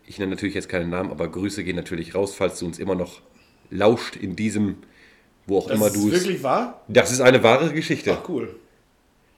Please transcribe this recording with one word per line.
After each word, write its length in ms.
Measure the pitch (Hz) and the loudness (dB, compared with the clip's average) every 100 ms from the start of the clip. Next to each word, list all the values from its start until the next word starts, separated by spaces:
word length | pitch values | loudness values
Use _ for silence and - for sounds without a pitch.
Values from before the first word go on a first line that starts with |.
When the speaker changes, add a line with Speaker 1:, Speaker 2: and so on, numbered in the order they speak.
| - | -18
Speaker 1:
ich 120 | - | -8
nenne 100 | 98 | -6
natürlich 240 | 95 101 | -4 -4
jetzt 140 | 95 - | -6 -4
keinen 180 | 92 85 | -4 -2
Namen, 220 | 87 95 | -4 -4
aber 180 | 76 85 | -6 -6
Grüße 360 | 90 101 95 | -4 -6 -4
gehen 100 | 90 87 | -6 -6
natürlich 380 | 82 85 82 | -6 -8 -6
raus, 200 | 92 101 | -2 -4
falls 260 | - 92 - | -2 -4 -4
du 60 | 87 | -8
uns 120 | 82 | -6
immer 160 | 92 | -4
noch 260 | 92 87 - _ _ _ _ _ | -4 -4 -10 _ _ _ _ _
lauscht 460 | 92 101 117 - - | 2 4 2 0 -10
in 200 | 98 90 | -8 -4
diesem, 400 | 107 104 104 - - _ - _ _ _ - | -2 0 -2 -2 -12 _ -20 _ _ _ -2
wo 120 | 95 | -2
auch 80 | - | 0
Speaker 2:
Das 100 | 110 | 2
Speaker 1:
immer 100 | 107 | 2
Speaker 2:
ist 80 | 104 | 2
Speaker 1:
du 100 | 104 | 2
es 60 | 175 | 2
Speaker 2:
wirklich 200 | 185 160 | 0 -2
wahr? 360 | 131 170 240 - - | 0 0 -2 -8 0
Speaker 1:
Das 240 | 110 110 | 2 4
ist 100 | 127 | 6
eine 220 | 127 127 | 6 8
wahre 300 | 113 127 160 | 8 6 4
Geschichte. 440 | 147 160 156 - - | -2 -2 -2 0 -2
Speaker 2:
Ach, 60 | - | -2
cool. 260 | 156 113 - _ _ _ _ _ _ _ | -6 -8 -12 _ _ _ _ _ _ _